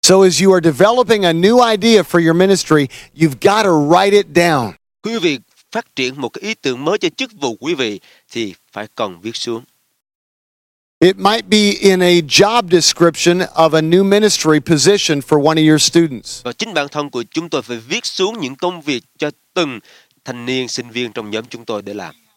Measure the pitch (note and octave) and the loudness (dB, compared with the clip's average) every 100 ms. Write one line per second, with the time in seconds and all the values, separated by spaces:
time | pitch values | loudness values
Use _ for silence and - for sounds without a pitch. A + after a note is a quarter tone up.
0 | - F#3+ F#3+ C#3+ G3 F#3 E3 C3 G3 B3 | 4 4 4 2 2 4 2 2 2 2
1 | B3 A3 F#3 E3 F#3 A#3+ A#3+ A3 A3 A3 | 0 2 2 2 2 4 4 2 4 4
2 | E3 F3 E3 E3 F#3 G3 - D3+ C#3 - | 4 2 2 2 2 2 2 0 0 -8
3 | - - D#3+ B2+ G3 G#3 G#3 D#3+ D3 F3 | -20 -2 -2 0 0 2 2 2 4 2
4 | G3+ G3+ F3 D3 E3+ D3+ A2+ E2+ _ _ | 4 2 2 0 2 0 -4 -10 _ _
5 | G#3 A#3 E3+ C#3 _ _ _ A3 - - | -8 -4 -4 -4 _ _ _ -10 -10 -6
6 | B2+ C3+ B2 - G3+ A3 C#3 B2 C#3+ F3 | -6 -6 -10 -8 -10 -6 -6 -4 -4 -2
7 | F3 - C4 G#3+ C#3 A2 C#3 E3 A#2+ G2+ | -4 -6 -12 -6 -8 -6 -8 -4 -4 -6
8 | _ _ _ - A2 F2 _ - G#2+ - | _ _ _ -10 -10 -12 _ -16 -16 -8
9 | G#2+ E2+ G2+ A#2 - A#2 B2+ _ _ _ | -8 -8 -14 -12 -10 -10 -12 _ _ _
10 | _ _ _ _ _ _ _ _ _ _ | _ _ _ _ _ _ _ _ _ _
11 | F3 F#3+ G3 A3+ - G#3+ G#3 G3+ G3 F#3 | 0 2 0 0 0 2 2 2 2 4
12 | F3+ F3 D3 - G#3 A#3 F#3 F3 D3+ - | 4 2 2 2 2 2 2 2 0 2
13 | E3+ D#3 - F3 F#3 - D#3+ D#3 D#3 F3 | 0 2 -2 0 -4 0 2 2 2 2
14 | G3 G3+ G#3+ - D#3+ D3+ - D#3+ C3+ G3+ | 2 2 2 0 2 0 2 0 2 2
15 | - D3 B2+ D3+ C#3+ D#3+ D#3 D#3 - E3+ | 0 -4 0 2 2 2 4 4 2 2
16 | E3 B2 - - B2 A#2+ A3 E3+ C#3+ D3+ | 0 -4 -14 -14 -12 -10 -6 -4 -4 -6
17 | D3 B2+ A2+ - E3+ D3 B2 A#2+ A2+ G3+ | -6 -8 -8 -8 -6 -8 -6 -12 -8 -8
18 | - - F#3+ A3+ C#3 C3+ F3+ F3+ D3 B2+ | -8 -4 -4 -4 -10 -6 -8 -6 -8 -8
19 | _ _ D3+ C#3+ _ - D#3 A#2 _ _ | _ _ -8 -8 _ -6 -6 -6 _ _
20 | _ _ - A#2+ A#2+ C3 B2 - A#2+ A2+ | _ _ -16 -12 -6 -6 -6 -10 -10 -8
21 | A#2+ G#2+ G#2+ G#2+ A2+ A#2 A#2 G#2+ G2+ G#2 | -8 -10 -8 -8 -10 -16 -10 -10 -8 -12
22 | E2+ - _ | -14 -18 _